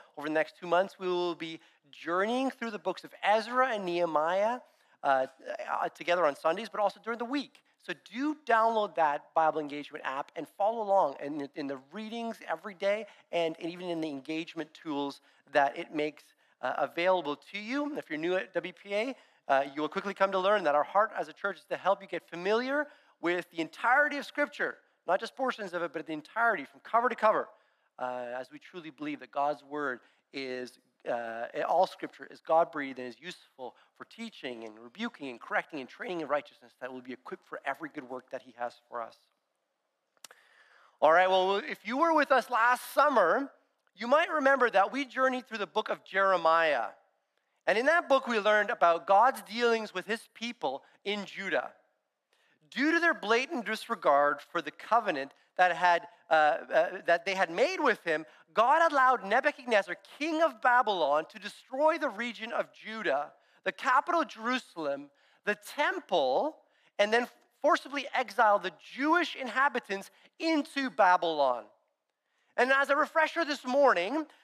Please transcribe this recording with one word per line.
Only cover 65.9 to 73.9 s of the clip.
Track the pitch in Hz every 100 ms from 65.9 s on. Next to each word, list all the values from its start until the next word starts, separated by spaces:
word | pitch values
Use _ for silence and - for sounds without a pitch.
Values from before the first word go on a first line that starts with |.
| 381 - 180 127 151 285 - _ _ _ -
and | 208
then | 233 240 - _ _
forcibly | 294 339 269 277 247 254
exile | 247 220 214 202
the | 180 - -
Jewish | 208 302 339 311 -
inhabitants | 247 226 277 240 - 196 - _ _ -
into | 330 311 - 277 262
Babylon. | 202 185 180 170 151 135 120 104 _ _ _ _ _ _ _ _ -
And | 247
as | 269 277
a | 285
refresher | 285 320 302 330 294
this | 277
morning, | 254 269 262